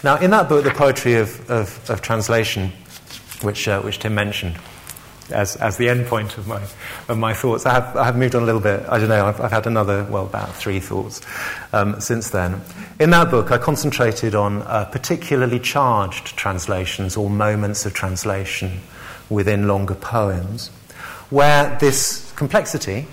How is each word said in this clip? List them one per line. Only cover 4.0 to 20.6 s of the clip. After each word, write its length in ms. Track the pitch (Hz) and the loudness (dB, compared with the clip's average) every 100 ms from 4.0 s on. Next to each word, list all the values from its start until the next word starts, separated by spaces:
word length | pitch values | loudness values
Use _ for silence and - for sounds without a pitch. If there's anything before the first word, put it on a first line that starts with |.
| 110 104 | -2 0
mentioned 420 | 104 101 87 82 - - - - - - - | -2 -4 -6 -8 -14 -18 -16 -18 -18 -20 -6
as, 240 | 110 101 - | -2 -2 -2
as 200 | 110 95 | -4 0
the 120 | 120 | 2
end 180 | 123 120 | 2 0
point 300 | 113 104 - | -4 -4 -8
of 100 | 98 | -8
my, 140 | 107 101 - - - - | -8 -10 -14 -14 -14 -4
of 100 | 113 | -2
my 160 | 110 | 0
thoughts, 320 | 107 131 113 135 | 0 0 2 4
I 80 | |
have, 220 | 123 120 - | 2 2 0
I 100 | 117 | 2
have 120 | 123 | 2
moved 180 | 127 123 | 2 2
on 80 | |
a 20 | 117 | 2
little 160 | 113 | 2
bit. 240 | 104 98 - | 2 0 0
I 100 | 120 | 2
don't 100 | 110 | 4
know, 160 | 107 101 | 4 2
I've, 140 | 104 | 0
I've 120 | 117 | 0
had 160 | 110 110 | 0 0
another, 360 | 113 101 101 104 | 0 2 0 -2
well, 200 | 101 95 | -4 -4
about 280 | 104 101 90 | -6 -8 -6
three 240 | 107 95 | -4 -4
thoughts, 420 | 92 101 104 - - - - - - | -4 -6 -6 -12 -12 -10 -8 -10 -2
um, 260 | 110 101 104 | 0 0 -2
since 280 | - 117 107 | -4 -4 -2
then. 320 | 98 90 95 - - - - | -2 -2 -4 -10 -16 -16 2
In 100 | 156 | 6
that 200 | 170 170 | 6 6
book, 200 | 127 - | 2 2
I 60 | 120 | 0
concentrated 800 | - 143 147 - 117 101 113 104 | 0 0 -2 2 0 2 0 0
on, 260 | 101 101 | 0 -2
uh, 220 | - 110 101 | -2 -4 -2
particularly 760 | 123 - 165 - 143 123 120 | -6 -4 -4 0 0 2 0
charged 760 | - 143 131 110 95 - - - | -2 2 4 4 0 -6 -10 -6
translations 800 | 104 90 - 92 90 - 95 107 | -4 -4 -2 -2 -2 -4 -4 -2
or 120 | 104 | -2
moments 560 | 104 107 104 104 104 104 | 2 2 2 -2 -4 -6
of 80 | |
translation 880 | - 95 92 107 98 95 - 95 90 - - - - - | -4 -4 -4 -4 -4 -4 -6 -6 -8 -14 -18 -18 -18 -4
within 380 | 104 98 104 101 | 0 2 2 2
longer 280 | 98 98 95 | 0 -2 -6
poems, 720 | - 117 104 90 90 113 | -2 0 0 -2 -6 -8